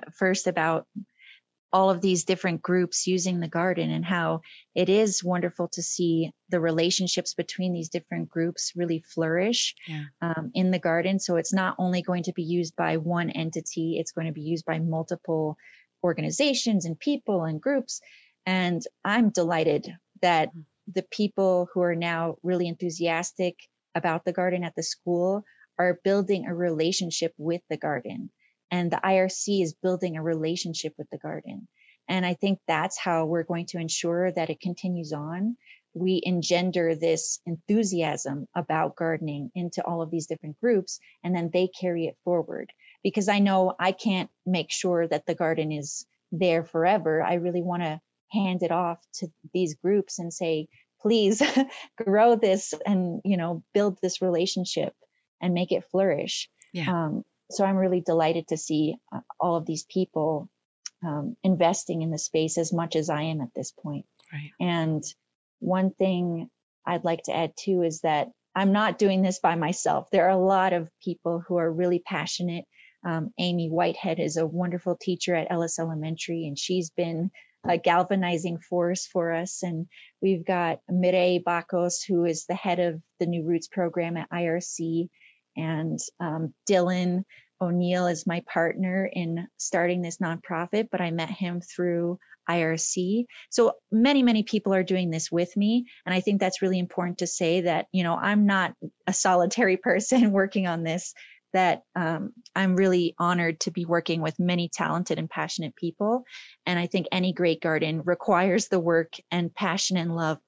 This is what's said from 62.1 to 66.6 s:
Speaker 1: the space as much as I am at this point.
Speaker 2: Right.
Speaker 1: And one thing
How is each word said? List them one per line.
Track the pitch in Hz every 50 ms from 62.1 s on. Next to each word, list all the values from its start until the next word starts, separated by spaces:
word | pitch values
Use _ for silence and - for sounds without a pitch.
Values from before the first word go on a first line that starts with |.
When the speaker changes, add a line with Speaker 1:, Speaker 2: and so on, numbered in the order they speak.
Speaker 1:
the | 160 151
space | - - - 160 160 160 - 170
as | 165 160 -
much | 165 165 160 165
as | 160 151 160
I | 160 147 151
am | 160 160 156
at | 135 120 -
this | - 127 -
point. | - _ - 151 147 139 - _ _ _ _ - 160
Speaker 2:
Right. | 147 147 147 - -
Speaker 1:
And | 175 180 170 170 160 160 160 151 151 - - _ _ _ _ _ _ _ _ _
one | - 180 185 185 190 190 190
thing | - 190 190 185 175 175 175 170 165 160 - _ _